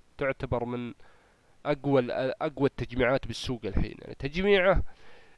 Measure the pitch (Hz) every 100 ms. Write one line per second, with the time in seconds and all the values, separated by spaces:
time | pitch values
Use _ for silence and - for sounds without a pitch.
0 | - - 139 - 135 120 120 123 120 -
1 | - - _ _ _ _ 143 147 143 139
2 | 123 - 131 - 156 - 139 - 117 123
3 | 120 - - 113 - 120 101 - 113 -
4 | - - 139 165 202 196 190 175 - -
5 | - - -